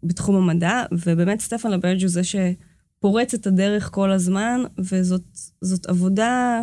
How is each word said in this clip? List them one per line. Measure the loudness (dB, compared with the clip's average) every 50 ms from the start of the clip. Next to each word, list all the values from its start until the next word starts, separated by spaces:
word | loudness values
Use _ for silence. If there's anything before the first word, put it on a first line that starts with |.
| -2
בתחום | -4 -4 -2 0 2 2
המדע, | 4 4 4 2 2 2 2 0 0 -2 -2 -4
ובאמת | -4 0 0 2 2 2 2 0 -2
סטפן | -4 -6 -6 -4 -2 -2
לברג' | -2 0 0 0 0 0 0
הוא | 0
זה | 0 0 -2
שפורץ | -2 -2 0 0 0 -2 -4 -8 -20 _ _ _ _ _ _ 0 2 2 2 0 0 -2
את | -4 0
הדרך | 2 2 2 4 2 2 0 -2 -4 -2
כל | 0 0 2 2
הזמן, | 2 2 0 0 0 0 0 0 -2 -2 -4 -4 -8
וזאת, | -6 -2 0 0 0 0 0 -2 -4 -8 _ -18 -18 -18 _ _
זאת | -4 -2 -2 -2 -2
עבודה | -2 0 0 2 2 2 2 2 2 2 0 0 0 0 -2